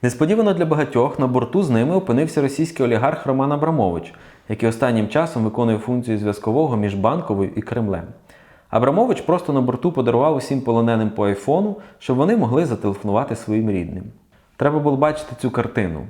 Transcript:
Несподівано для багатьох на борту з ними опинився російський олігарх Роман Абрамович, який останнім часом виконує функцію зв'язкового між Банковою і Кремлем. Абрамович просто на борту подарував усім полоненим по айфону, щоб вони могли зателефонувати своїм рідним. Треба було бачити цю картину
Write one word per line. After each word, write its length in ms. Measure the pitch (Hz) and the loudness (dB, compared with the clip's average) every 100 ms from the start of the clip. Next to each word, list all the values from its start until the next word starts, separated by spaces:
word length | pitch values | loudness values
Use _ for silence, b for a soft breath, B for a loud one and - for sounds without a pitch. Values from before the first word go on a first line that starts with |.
Несподівано 520 | 123 123 156 214 214 | -2 0 0 2 2
для 120 | 175 165 | 2 0
багатьох 540 | 156 143 120 131 139 | 0 0 2 0 0
на 80 | 131 | 0
борту 360 | 127 117 - | 0 0 0
з 60 | 185 | 2
ними 260 | 117 123 185 | 2 2 0
опинився 460 | 180 120 156 160 | 0 0 0 0
російський 440 | 139 139 160 - 127 | -2 0 -4 0 0
олігарх 400 | 113 131 156 139 | 2 0 -2 -2
Роман 260 | 131 135 | 0 0
Абрамович, 640 | 147 156 160 98 85 82 B B B B | 0 0 2 0 -2 -8 B B B B
який 200 | 107 117 | -2 -2
останнім 380 | 113 131 113 107 | 0 0 2 0
часом 360 | 147 165 - | 0 -2 0
виконує 340 | 110 110 117 107 | -2 0 0 0
функцію 400 | 107 123 123 107 | 0 -4 -2 -2
зв'язкового 600 | 104 101 - 120 156 117 | -2 -2 0 0 2 0
між 180 | 104 98 | -2 0
Банковою 540 | 107 156 165 101 98 - | 0 0 -2 -2 -2 -4
і 60 | |
Кремлем. 420 | - 120 107 90 85 - b b b b b | -6 -4 -2 -4 -6 -16 b b b b b
Абрамович 520 | 110 127 160 247 208 | 0 2 2 2 0
просто 320 | - 175 - | 0 0 2
на 80 | 139 | 0
борту 300 | 127 120 175 | 0 0 -2
подарував 440 | 160 117 117 147 151 | 0 2 2 2 0
усім 260 | - 135 | -2 -4
полоненим 480 | 120 117 117 113 110 | 0 2 4 2 0
по 160 | 107 104 | 0 0
айфону, 500 | 98 - 156 208 202 B B | 0 0 0 0 -4 B B
щоб 180 | - 127 | -2 2
вони 200 | 156 226 | 2 2
могли 280 | 127 127 165 | 2 2 0
зателефонувати 680 | 110 104 95 107 101 139 113 | 0 -2 -4 0 0 0 -6
своїм 340 | - 107 113 | -2 0 0
рідним. 340 | 98 87 85 101 113 _ b b _ | -2 -4 -8 -12 -18 _ b b _
Треба 220 | 143 151 | 0 2
було 180 | 147 135 | 0 2
бачити 380 | 151 151 - 123 | 2 0 -8 -4
цю 120 | 131 | -4
картину 480 | 120 117 - 95 78 65 | -2 -2 0 -2 -4 -10